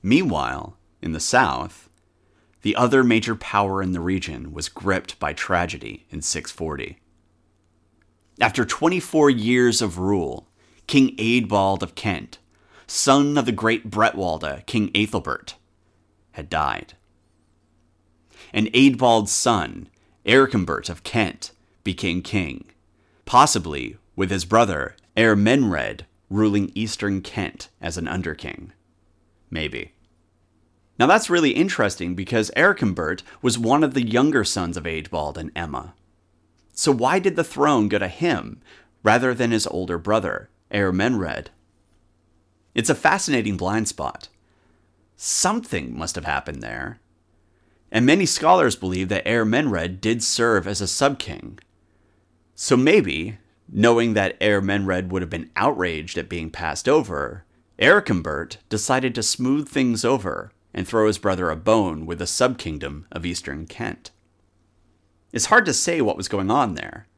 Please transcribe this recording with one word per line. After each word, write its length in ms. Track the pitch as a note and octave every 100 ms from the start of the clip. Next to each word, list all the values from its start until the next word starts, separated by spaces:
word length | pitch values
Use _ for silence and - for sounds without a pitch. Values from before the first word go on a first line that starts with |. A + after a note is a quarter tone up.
Meanwhile, 760 | F#2 C3 F3+ D#2+ B1 C2 - - _ _
in 100 | -
the 80 | D#2
south, 680 | - B2 A2 C2 E2+ - _ _ _ _ _ _ _ _
the 140 | G#2 -
other 280 | B2 C3+
major 320 | B2 A2+ A2 A2
power 460 | - G2+ G2+ F#2+
in 100 | F#2+
the 80 | F2
region 540 | E2+ F#2+ - C2 C2+
was 160 | D2+ D#2+
gripped 500 | - F#2 F#2 - -
by 140 | D2+
tragedy 720 | D#2 - F2+ F2 C2+ - - _
in 120 | C#2+
six 300 | - - -
forty. 480 | - D#2+ D2 - - _ _ _ _ _ _ _ _ _ _ _ _ _ _
After 240 | A#2 - A#2+
twenty-four 640 | - D#3 F3+ - D#3 D3
years 520 | B2 G#2+ B2 B2 A2+
of 160 | A2 E2+
rule, 500 | F#2 G2+ D2+ A#1+ _ _ _ _ -
King 280 | C#3+ C3 -
Eadbald 680 | A2 B2 G#2 G#2 G2 F#2+
of 120 | F2+ -
Kent, 440 | G#2+ F2 G#1 - _ _ _ - -
son 500 | - - C3+ C#3+ D3
of 80 | A#2+
the 60 |
great 380 | G2 A2 A#2 A2
Bretwalda, 760 | G#2 A2 - F2+ D#2+ D#2 C#2 -
King 240 | A2 G#2 -
Ethelbert, 600 | G#2+ G2+ D#2+ C2 - - _ _ _ _ _ _ _
had 180 | - D2+
died. 440 | D#2+ D2 G1+ G1+ - _ _ _ _ _ _ _ _ _ _ _ _ _ _ -
And 160 | G2+ A2
Eadbald's 580 | B2 C3+ A#2+ B2+ A2+ G#2
son, 580 | - B2+ A2 C#2 G1+ - _ _ _ -
Earconbert 640 | B2+ C3+ A#2+ F2+ D2+ -
of 140 | E2+
Kent, 480 | - A2+ G2 - - _ _ _
became 380 | - F2 G2 F2
king, 440 | F#2 G#2 E2 B1+ - _ _ _ _ _ -
possibly 720 | B2 D3+ A#2 E2 C#2+ A#1 - _ -
with 160 | F#2+
his 140 | F#2+ F2
brother 500 | A2 A2+ D#2 B1 - _ -
Earmenred 920 | A2+ G#2 G#2 C3+ A#2 D#2+ G#1+ - - _ _
ruling 420 | G2 A2 G#2 G2 -
eastern 460 | A2 - G2+ G2
Kent 480 | F#2+ - F#2 - - _
as 160 | D#2+ E2
an 100 | E2
underking. 680 | F2+ E2 D2+ - - - _ _ _ _ _ _ _ _
Maybe. 440 | E2 D#2 C2 G1+ _ _ _ _ _ _ _ _ _ _ -
Now 100 | B2+
that's 220 | G#3 -
really 220 | F3 D3+
interesting 640 | - F#3+ - G#2 - F2 F2+
because 360 | F#2 A#2 G#2+ -
Earconbert 680 | F3 G3 A2+ F2+ D#2 F2+ - -
was 160 | B2 A#2
one 260 | A2+ C#3
of 100 | D3+
the 120 | C3+ A#2
younger 380 | A#2+ C#3+ C3
sons 340 | G2 - F2 E2+
of 60 |
Eadbald 540 | D#2+ D#2+ D#2+ E2 D2 D2+
and 140 | D#2+ -
Emma. 380 | E2+ C2 D#2 _ _ _ _ _ _ _ _
So 180 | - -
why 280 | B2+ B2 F#3
did 160 | F#3+ E3+
the 80 |
throne 440 | D#3+ - D3 C3+ G#2
go 120 | G#2
to 80 | F#2
him 540 | - E3+ A2+ A1+ - _ - _ _
rather 300 | G#2 A#2 B2+
than 180 | A#2+ A#2
his 160 | A2+ -
older 300 | F2 F#2 E2+
brother, 520 | F#2 G#2+ F#2 G1+ - _ _
Earmenred? 800 | G#2 G2 F#2 A2 A#2+ F2 - - _ _ _ _ _ _ _ _ _ _ _ _ -
It's 140 | A2+
a 60 | D#3
fascinating 600 | D#3 F#3+ - C3+ G#2+ F#2+
blind 300 | F2+ G#2+ G#2+
spot. 400 | - C#2 - - _ _ _ _ _ _ _ _ _
Something 840 | - - F#3 A3 - - C2 A#1+
must 180 | E2 -
have 100 | D#2
happened 360 | C#2+ - C#2
there. 380 | A1+ A1+ C2+ A#2 _ _ _ _ _ _ _ _ _
And 140 | G#2+ B2
many 200 | F3 F3
scholars 500 | - D#3 F#3 C#3+ -
believe 340 | F#2 F2+ F#2
that 160 | G2 -
Earmenred 760 | A#2 A2 A#2+ D3+ F#2 F2 F#2
did 220 | G#2+ A#2
serve 460 | - - A#2 G#2+ F2+
as 120 | G2
a 80 | G2
sub-king. 720 | - C#3 C#3 - - - - _ _ _ _ _ _ _ _ _ -
So 220 | - B2+
maybe, 600 | C3+ G#3 G#2 C#2+ F#2+ G#2+ _ _ -
knowing 460 | - A#2 A#2 A#2
that 240 | G#2 G2 -
Earmenred 720 | G#2 G2+ G2 G2+ F#2+ F2+ F#2
would 100 | F#2+
have 80 | F2
been 200 | F2 - -
outraged 640 | A2+ D3 F2+ D#2+ E2 -
at 120 | D#2
being 200 | F2 D#2+
passed 380 | - E2 D2 -
over, 580 | D3+ G#2+ D#2 C#2 F#2 - _ _ -
Earconbert 800 | B2+ G3+ G3+ F#2+ D#2+ D2+ E2+ - _
decided 480 | G#2+ - C3 C3 A#2
to 80 |
smooth 440 | A2 - B2+ C#3+ C#3+
things 360 | C#3+ B2+ A2+
over 480 | A#2+ C3 F#2+ G1+ - _ _
and 140 | - F#2
throw 200 | A2+ G#2+
his 100 | G#2+
brother 320 | G2+ F2+ F2
a 60 | D#2+
bone 500 | F#2+ A2 F#2+ D#2 D#2+
with 140 | E2+
the 80 | -
sub-kingdom 800 | - B2+ C3 - D2+ D2 D2 -
of 140 | F2+ E2+
Eastern 400 | F2 - C#2 F2
Kent. 460 | - A2+ - - _ _ _ _ _ _ _ _ _ _ _ _
It's 140 | - -
hard 200 | A3+ F#3+
to 80 |
say 260 | C3 - E3+
what 180 | A2 -
was 100 | G2
going 240 | G2+ F#2+
on 240 | B2+ A#2+ D#2+
there 320 | - - -